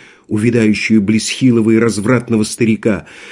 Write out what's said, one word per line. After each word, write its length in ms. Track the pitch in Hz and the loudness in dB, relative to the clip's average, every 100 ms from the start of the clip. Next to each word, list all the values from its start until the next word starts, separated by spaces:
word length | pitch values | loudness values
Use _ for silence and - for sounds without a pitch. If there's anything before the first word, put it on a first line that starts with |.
| - - - | -20 -20 -8
увядающую 760 | 107 117 120 110 104 - 110 | -2 0 2 2 0 0 0
близ 260 | 98 110 - | 2 0 -2
хилого 440 | - 131 117 110 | -2 2 2 2
и 60 | 113 | 2
развратного 680 | 117 104 104 123 117 110 | 2 -2 0 0 0 -2
старика. 600 | 107 - 113 107 - 95 - - - | -2 -2 -2 0 -2 -2 -6 -20 -20